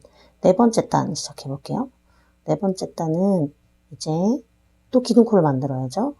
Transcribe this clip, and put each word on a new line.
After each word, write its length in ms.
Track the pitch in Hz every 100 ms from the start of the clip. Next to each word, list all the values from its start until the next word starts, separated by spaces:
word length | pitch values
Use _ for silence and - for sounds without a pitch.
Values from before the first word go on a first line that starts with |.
| - _ _ _
네 140 | 180 185
번째 340 | 240 226 -
단 260 | 151 135 151
시작해 340 | - - 135
볼게요. 400 | 139 - 156 269 _ _ _ _ _ -
네 100 | 156
번째 380 | 196 185 -
단은 580 | - 165 165 196 190 143 - _ _ _
이제 200 | 127 165 160 196 269 - _ _ _ _
또 100 | 254
기둥코를 400 | 247 233 226 202
만들어야죠. 720 | 156 131 139 131 131 185 277